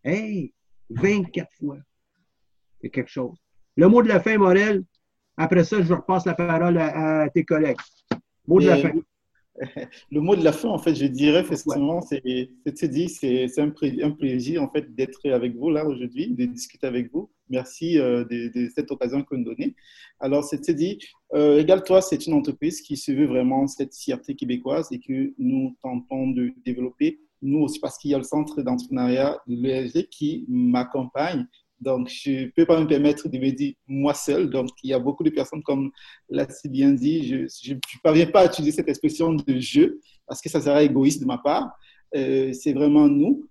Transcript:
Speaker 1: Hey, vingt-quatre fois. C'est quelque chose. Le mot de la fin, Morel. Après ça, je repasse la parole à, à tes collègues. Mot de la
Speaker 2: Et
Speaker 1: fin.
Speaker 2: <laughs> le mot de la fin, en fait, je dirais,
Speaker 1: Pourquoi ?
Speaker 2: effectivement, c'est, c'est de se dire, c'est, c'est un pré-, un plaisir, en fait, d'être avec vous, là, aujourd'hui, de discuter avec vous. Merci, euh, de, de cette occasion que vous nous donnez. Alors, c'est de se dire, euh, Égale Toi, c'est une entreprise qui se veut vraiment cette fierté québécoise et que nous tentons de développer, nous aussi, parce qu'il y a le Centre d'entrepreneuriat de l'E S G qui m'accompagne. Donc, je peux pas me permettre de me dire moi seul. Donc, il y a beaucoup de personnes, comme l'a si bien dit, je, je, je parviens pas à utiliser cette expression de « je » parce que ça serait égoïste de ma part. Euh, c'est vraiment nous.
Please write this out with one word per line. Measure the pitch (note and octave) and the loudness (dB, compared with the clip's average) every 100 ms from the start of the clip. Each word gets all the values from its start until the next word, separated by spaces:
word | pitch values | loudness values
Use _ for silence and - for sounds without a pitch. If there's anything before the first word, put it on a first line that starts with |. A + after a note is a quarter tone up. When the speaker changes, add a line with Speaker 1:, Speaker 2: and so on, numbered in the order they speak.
Speaker 1:
Hey, | E3 G3 A3 G3 C#3 _ _ - - | -2 -4 -4 -6 -8 _ _ -20 -12
vingt-quatre | A#2 F#3+ G#3 F3 F3 E3+ _ | 0 2 2 -2 -6 -10 _
fois. | D3 C#3+ _ _ _ _ _ _ _ _ _ _ | -10 -10 _ _ _ _ _ _ _ _ _ _
C'est | - | -8
quelque | C3+ B2 | -8 -8
chose. | - B2+ F3 _ _ _ - | -8 -10 -12 _ _ _ 6
Le | F3 | 8
mot | A#3+ | 8
de | A3 | 6
la | F#3+ | 2
fin, | A3 G#3+ | 2 4
Morel. | F#3 F#3 G#3+ G3 F#3 _ _ _ _ - | 4 4 2 -2 -4 _ _ _ _ -6
Après | E3 F3+ | 2 2
ça, | E3+ G#3+ | 2 0
je | E3+ | 0
repasse | F3 - F#3 F3 | 0 0 -2 0
la | |
parole | E3 F3 E3 F3 E3+ | -2 0 0 2 2
à, | D#3 D#3+ D#3 D#3 | 0 -2 -2 0
à | D3+ | 0
tes | E3+ | 0
collègues. | D#3+ D#3 D3+ B2+ - _ _ - _ _ - | 0 0 0 -2 -8 _ _ -10 _ _ 2
Mot | F3+ | 6
de | F#3 | 6
la | D#3+ | 6
Speaker 2:
Et | |
Speaker 1:
fin. | C#4 D#4+ - _ _ _ _ - | 4 -2 -6 _ _ _ _ -14
Speaker 2:
<laughs> | - D3 B2 - _ | -12 -12 -16 -18 _
le | D3 | -2
mot | D#3+ G3 | 2 4
de | |
la | D#3+ | 4
fin, | D3+ A#3 | 2 -4
en | F#3+ | -2
fait, | E3+ | 0
je | C#3 C#3 | 0 0
dirais, | C3 D3 E3 | 2 4 4
Speaker 1:
Pourquoi ? | F#3 D3+ | 2 -4
Speaker 2:
effectivement, | D3+ C#3+ C#3+ E3+ | -4 -2 -2 -2
c'est, | E3 C#3 B2+ B2+ B2+ - D3 | -4 -6 -4 -4 -6 -8 -10
c'est | |
de | C#3+ | -4
se | D#3+ | -4
dire, | C3+ F3 | -2 -4
c'est, | - C3+ B2+ B2+ | -4 -2 0 0
c'est | C#3 | 0
un | D3 | -2
pré-, | D3+ C#3+ B2 | -2 -4 -2
un | D3 | -4
plaisir, | D3 C#3 B2+ B2 E3 | -2 -4 -2 -2 -2
en | C#3 | -2
fait, | D#3 C3 | -4 -6
d'être | A#2 - - C#3+ | -6 -6 -4 -2
avec | B2+ B2 A#2+ | 0 -2 -4
vous, | D3+ | -2
là, | D3+ D#3 | -2 -2
aujourd'hui, | B2+ B2 B2 G3+ | -6 -8 -8 -6
de | B3 | -4
discuter | B2 A#2+ - _ C3 | -4 -6 -16 _ -6
avec | B2 A#2+ | -6 -6
vous. | C#3+ G#3 _ _ | -8 -10 _ _
Merci, | B2+ B2+ - E3 D#3+ | -8 -8 -8 0 2
euh, | B2+ A#2+ | 2 0
de, | A#2 A#2+ A#2 | -2 -6 -6
de | B2 A#2+ | -4 -4
cette | - B2 | -4 -6
occasion | C#3 B2 C3+ | -6 -4 -4
que | C#3 | -4
vous | C3+ | -6
nous | |
donnez. | A#2 A2+ - - _ - - _ | -6 -6 -8 -8 _ -20 -20 _
Alors, | C3+ C#3+ | -2 -2
c'est | C#3+ D#3 | -2 -6
de | |
se | D3+ | -4
dire, | D3+ F3 G3+ - _ _ | -2 -2 -4 -16 _ _
euh, | D3 D3 D3 | 2 6 6
Égale | D#3 F#3+ | 6 2
Toi, | F#3 F#3 | 6 4
c'est | F#3 D3 - | 4 -4 0
une | |
entreprise | D3+ C#3+ - D3+ E3 | 0 0 -4 -4 -6
qui | - C#3+ | -10 -8
se | - | -4
veut | C3+ D3 | 0 2
vraiment | B2+ B2+ C3+ C#3 | 2 2 0 -2
cette | - C3+ | -4 -8
fierté | - - B2 - | -6 -8 -6 -8
québécoise | C#3 C3 B2 B2+ D3+ D#3 | -8 -6 -4 -2 -4 -4
et | - | -10
que | - C3 C#3 - | -8 -4 -4 -2
nous | B2+ C3 C3 B3+ | -2 -2 -4 -8
tentons | C3 B3 B3 C4+ C3 | -10 -10 -8 -4 -2
de | B2 B2 - | -2 -4 -6
développer, | - B2 B2+ _ D#3 D#3 _ _ | -8 -6 -8 _ -4 -4 _ _
nous | C3+ D3+ | -2 0
aussi, | C#3+ - | 0 -4
parce | B2 - | -10 -8
qu'il | C#3+ | -4
y | |
a | C#3 | -4
le | |
Centre | B2+ D3+ D3+ - | -2 -4 -4 -6
d'entrepreneuriat | B2 B2 - C3 B2 B2+ C#3+ D3+ - | -4 -4 -4 -2 0 0 0 -4 -8
de | |
l'E | A#2+ C3 | -4 -2
S | C3 B2 | -2 -2
G | D#3+ - | -4 -4
qui | - D3 D#3+ - | -6 -6 -4 -4
m'accompagne. | B2 B2 B2 B2 C3+ B2+ C3+ E3 D#3 B2 _ _ _ | 0 2 2 0 -6 -6 -4 -4 -4 -8 _ _ _
Donc, | C3 B2+ B2 | -4 -2 -4
je | - C#3 C3 B2+ - | -8 -6 -4 -2 0
peux | |
pas | E3 E3 | 4 4
me | D#3 | 4
permettre | C#3+ D3 D3 D3+ | 2 2 0 -4
de | B2+ | -2
me | C3+ | -2
dire | C3 C#3+ - - | -2 -6 -6 -8
moi | C3+ C#3+ | -2 -2
seul. | C#3 - C#3 D#3+ | -2 -2 0 0
Donc, | C3+ B2 - | -2 -4 -8
il | C3 | -4
y | |
a | C3 | -2
beaucoup | B2+ C#3 | -2 -2
de | D#3 | -2
personnes, | D3+ C3 D#3 | -2 -6 -8
comme | - C#3 C#3 _ - - _ | -4 -4 -4 _ -20 -20 _
l'a | C#3+ C3+ | -6 -6
si | - D3 | -8 -6
bien | C3 C#3 | 2 4
dit, | C#3 D3 D#3+ B2+ | 4 2 0 -2
je, | C3 - - | -6 -6 -10
je, | - | -12
je | C3+ - - | -10 -12 0
parviens | E3 D#3 E3 | 4 4 6
pas | G3 | 6
à | F3+ | 6
utiliser | - D3 | 4 -2
cette | D3+ D#3 | -2 -2
expression | C#3 D3+ D3 E3 | 0 -2 0 0
de « | D#3 C#3+ B2+ | 0 0 -2
je » | B2 C#3+ F3 - _ _ - | 2 4 4 2 _ _ -16
parce | C#3 | -12
que | D#3+ | -4
ça | D#3 | -2
serait | C#3+ C#3+ D3+ | 2 4 6
égoïste | C3 C3+ D3+ | 4 2 2
de | B2+ | -4
ma | B2 | -2
part. | C#3+ E3+ C4+ - _ _ _ C#3+ | 0 0 -4 -12 _ _ _ -4
Euh, | C3+ C3+ C3+ | 0 0 -2
c'est | B2+ D3+ | -2 -4
vraiment | C3+ D3 D3+ D3 | 2 4 6 6
nous. | C#3+ E3+ C#4+ - | 4 2 0 -4